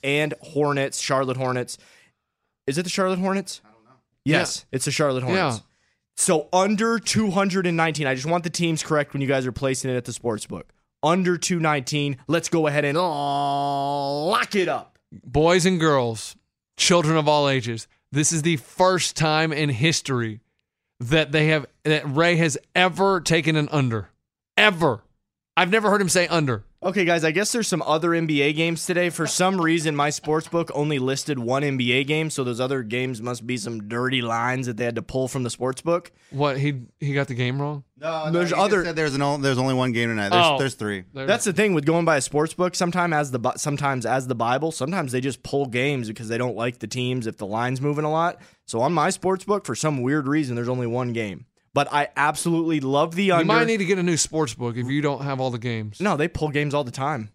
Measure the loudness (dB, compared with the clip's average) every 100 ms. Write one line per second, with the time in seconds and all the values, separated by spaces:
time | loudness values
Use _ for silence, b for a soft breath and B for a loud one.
0 | -2 0 0 -4 -6 0 0 0 -2 -4
1 | -2 0 0 -2 -2 -2 -6 -12 b b
2 | b _ _ _ _ _ -4 -4 -2 -2
3 | 0 0 -2 -2 -6 -12 _ _ _ _
4 | _ _ 0 2 0 -6 -6 -4 -2 0
5 | 0 0 0 0 0 -2 -10 _ _ _
6 | _ -2 2 2 2 2 2 2 2 0
7 | 0 0 2 2 0 0 0 2 0 0
8 | -2 -2 -2 -2 -2 -2 0 0 0 0
9 | 0 -2 0 0 0 -2 -2 -2 -2 -4
10 | -4 -6 -4 -4 -6 -14 -16 _ _ _
11 | 2 2 2 0 -2 0 0 0 -2 -2
12 | -2 -4 -2 -2 0 0 2 2 0 0
13 | 0 0 0 0 0 0 0 0 -2 -2
14 | -2 -2 0 0 0 0 0 -2 -8 _
15 | _ -20 -2 4 6 6 4 4 4 4
16 | 2 -4 -10 -16 _ _ _ 0 4 4
17 | 4 4 4 4 4 2 -2 -8 -10 _
18 | _ 0 2 2 0 0 -2 2 4 4
19 | 0 0 2 2 2 0 -2 2 2 2
20 | -2 -2 -4 -8 _ _ _ _ _ -10
21 | 2 2 4 2 2 2 -2 _ 0 0
22 | 0 2 4 4 2 0 -2 2 2 4
23 | 2 2 2 2 2 0 0 0 0 -2
24 | -6 _ _ _ _ 2 2 4 2 0
25 | -6 _ _ _ _ 0 4 4 4 2
26 | 2 2 2 2 0 -2 -8 _ -2 0
27 | 2 2 2 0 0 -2 -2 -2 0 0
28 | 2 0 0 2 2 2 -2 -2 -2 0
29 | 0 -2 -2 0 2 2 2 2 0 0
30 | 0 -2 -2 -2 0 -2 -2 -2 -2 0
31 | 0 -2 -4 -4 -2 0 0 0 2 2
32 | 2 -2 -2 -4 -4 -2 -2 -2 -4 -4
33 | -4 -4 -8 -8 -6 -6 -6 -8 -6 -4
34 | 0 0 0 -2 -2 -2 -4 -4 -4 -4
35 | -6 -4 -2 -4 -6 -4 -4 -4 -2 -2
36 | -4 b b -2 -2 0 -2 -4 -10 _
37 | -4 -2 -2 -2 -2 -2 -4 -6 -12 _
38 | -6 -4 0 0 2 2 2 2 0 0
39 | 0 0 0 0 2 2 2 2 0 0
40 | 0 0 2 4 4 2 -2 -2 -6 -6
41 | -8 -6 -2 0 0 0 2 2 2 2
42 | 2 2 2 0 0 0 -2 0 -2 0
43 | 0 0 0 -2 -2 -4 -4 -2 -2 -2
44 | 0 -2 -2 -2 0 0 -2 -4 -4 -2
45 | -2 -2 -4 -6 -4 -2 0 0 0 -2
46 | -6 -8 -6 -4 -2 -2 -4 -6 -8 -4
47 | -4 -4 -4 -6 -6 -4 -2 -2 -2 -2
48 | -2 0 -2 -4 b b -8 -2 0 2
49 | 0 0 -2 -2 0 -2 -2 -4 -2 0
50 | 0 0 0 0 0 -2 -2 -2 -2 -2
51 | -2 -4 -6 -8 -16 _ _ -2 0 0
52 | 0 0 0 0 0 0 0 0 2 2
53 | 2 2 2 4 4 4 4 2 0 2
54 | 2 0 0 -2 -2 -4 -6 -4 -2 -2
55 | -2 -2 -4 -4 -4 -4 -6 -6 -8 -4
56 | -2 0 -2 -2 -2 0 0 -2 -2 -4
57 | -4 -4 -8